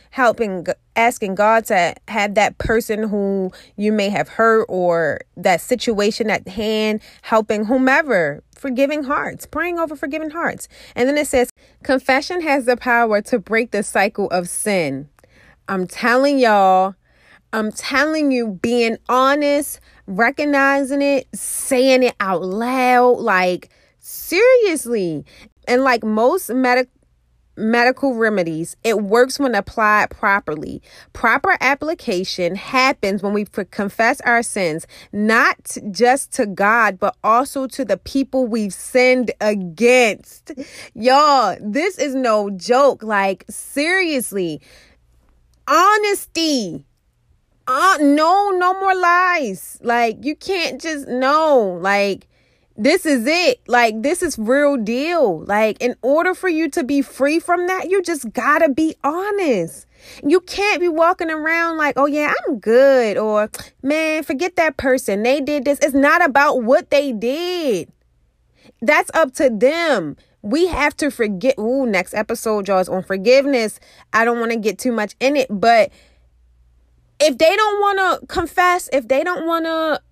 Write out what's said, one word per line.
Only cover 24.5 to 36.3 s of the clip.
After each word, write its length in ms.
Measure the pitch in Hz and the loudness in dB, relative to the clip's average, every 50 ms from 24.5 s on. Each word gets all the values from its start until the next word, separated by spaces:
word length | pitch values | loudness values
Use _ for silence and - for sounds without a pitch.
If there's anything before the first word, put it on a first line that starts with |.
| 523 494 440 381 320 277 - 233 240 214 185 170 156 139 - - _ - - - _ _ _ | 6 6 4 2 0 -2 -4 -4 -4 -2 -2 -4 -6 -8 -10 -14 _ -20 -20 -20 _ _ _
And 160 | - 247 254 | 0 0 2
like 220 | 269 269 240 226 226 | 2 2 0 0 -2
most 460 | 214 214 214 233 262 359 381 - - | -2 0 2 2 2 2 0 -4 -4
medic-, 400 | 254 262 254 247 247 254 254 - _ _ _ _ _ _ _ _ _ _ _ _ _ | -2 0 0 2 2 0 0 -4 _ _ _ _ _ _ _ _ _ _ _ _ _
medical 580 | - 214 220 226 240 240 254 254 - 285 269 247 | -6 -2 0 2 2 2 2 2 0 -2 -2 0
remedies, 640 | 226 226 214 214 196 170 165 160 156 170 - - - - | 0 0 0 0 0 -2 -2 -4 -6 -8 -8 -10 -4 -2
it 200 | 226 214 208 208 | -2 0 0 0
works 360 | 190 208 240 247 262 - - | 2 4 4 4 2 2 -2
when 160 | 285 254 220 | -2 0 0
applied 540 | 202 190 - - 240 220 208 214 208 185 - | -2 -4 -4 -4 0 2 4 4 2 2 0
properly. 720 | - - - 202 196 202 - - 151 156 156 - - - - _ - - - _ - | -4 -4 0 0 0 0 -2 -4 -8 -8 -10 -12 -14 -16 -18 _ -20 -20 -20 _ -8
Proper 440 | - - 226 233 277 - 392 349 - | -2 0 2 2 2 2 0 0 2
application 920 | 233 262 285 - 311 311 349 - - 240 190 175 185 - - - 175 175 190 | 2 0 0 0 -2 -6 -6 -6 -6 -4 -4 -4 -4 -6 -4 -4 -4 -4 -4
happens 680 | 196 - - - 254 262 269 285 - - 196 196 202 - | -6 -8 -2 0 2 2 2 0 0 -2 -2 -2 -2 -2
when 80 | 202 | -2
we 120 | 208 208 208 | -2 -4 -4
f-, 280 | - - 220 190 - | -4 -6 -8 -8 -8
confess 480 | - - 202 202 - - 226 233 277 - | -6 -6 -6 -6 -2 0 0 0 0 0
our 220 | - - 233 233 233 | 0 0 0 0 0
sins, 420 | - - 208 185 165 151 165 - - - - - _ - | -2 -4 -4 -4 -2 -4 -6 -10 -14 -20 -20 -20 _ -4
not 640 | 208 208 220 220 240 285 359 - - _ - - - - 214 | -2 0 2 4 4 4 2 0 -2 _ -14 -14 -12 -10 -10
just 420 | 180 - 240 240 262 277 - - | -2 2 4 4 4 2 -2 -6